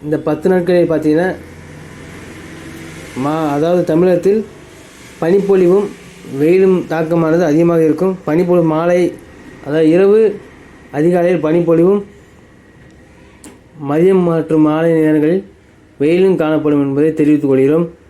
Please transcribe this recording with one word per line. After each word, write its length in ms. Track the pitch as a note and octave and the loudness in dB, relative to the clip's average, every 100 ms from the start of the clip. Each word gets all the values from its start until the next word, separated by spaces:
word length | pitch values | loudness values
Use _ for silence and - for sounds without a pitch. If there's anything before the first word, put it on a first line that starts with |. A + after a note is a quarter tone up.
இந்த 120 | D3 D3 D#3 | -4 -4 -4
பத்து 180 | D3+ F#3 | -2 0
நாட்களில் 380 | F#3 E3+ F3+ E3 | 0 2 2 2
பார்த்தீங்கன்னா, 360 | D#3 D#3 D3+ F#3 - - - - - - - - - - - - - - - E2 - - - | 0 0 0 0 -4 -14 -20 -20 -20 -20 -20 -20 -20 -20 -20 -20 -20 -18 -18 -18 -18 -16 -8
மா-, 240 | C#3 D#3+ D#3 C#3+ | -6 -4 -4 -2
அதாவது 260 | D#3+ F3+ E3+ | 0 0 0
தமிழகத்தில் 500 | D#3+ F#3 F3 F3+ G#3+ G#3+ - - - - - - - | 0 2 2 0 -2 -4 -14 -20 -20 -20 -20 -20 -8
பனிப்பொழிவும் 640 | D#3+ G3 F#3+ G3 F3 F#3+ G3+ - - - - C3 | 0 0 2 2 4 2 0 -10 -20 -20 -12 -2
வெயிலும் 360 | D3 F#3 F#3+ F#3 - | 2 2 2 0 -2
தாக்கமானது 520 | D#3+ D#3+ E3+ D#3+ E3 E3+ | -4 -2 -2 0 0 0
அதிகமாக 340 | D3+ E3+ E3+ D#3+ | 2 2 2 2
இருக்கும். 260 | D3+ F#3 F#3 - | 0 -2 -4 -4
பனிப்பொழிவு 400 | D3+ F3+ F3 E3 | -2 2 2 2
மாலை, 260 | D#3 E3+ F3 E3+ - - - - - - | 0 0 0 0 -4 -20 -20 -20 -18 -6
அதாவது 240 | D#3 D#3+ E3+ | 0 2 4
இரவு 260 | G3 G#3+ A3 G3 - - - - - C#3 | 4 4 2 -2 -16 -20 -20 -20 -12 -2
அதிகாலையில் 440 | D#3+ F3 F3 F3+ D3+ | 0 2 0 0 0
பனிப்பொழிவும் 520 | E3 E3+ E3 F3 G3+ G3+ - - - - - - - - - - - - - - - - D3 C#3+ | 0 2 2 2 0 -4 -20 -20 -20 -20 -20 -20 -20 -20 -20 -20 -20 -20 -20 -20 -20 -20 -14 -4
மதியம் 340 | D3 F3+ F#3+ F3 | 0 2 2 2
மற்றும் 360 | E3 D#3 D#3+ D3+ | -2 0 2 2
மாலை 220 | D3+ E3 E3 | 2 0 2
நேரங்களில் 420 | D#3 D#3 D3+ F#3+ G3 - _ _ _ _ | 2 2 0 -2 -6 -20 _ _ _ _
வெயிலும் 360 | C#3+ F3 F#3+ F3 | 0 2 2 2
காணப்படும் 400 | D#3 D#3 D3+ D3 C#3 | 0 0 0 0 0
என்பதை 260 | C#3 D#3 D#3 | 0 -2 0
தெரிவித்துக் 320 | D3+ D3+ C#3+ | 0 2 2
கொள்கிறோம். 340 | C3 C3+ D#3 E3+ - | 2 2 0 -2 -8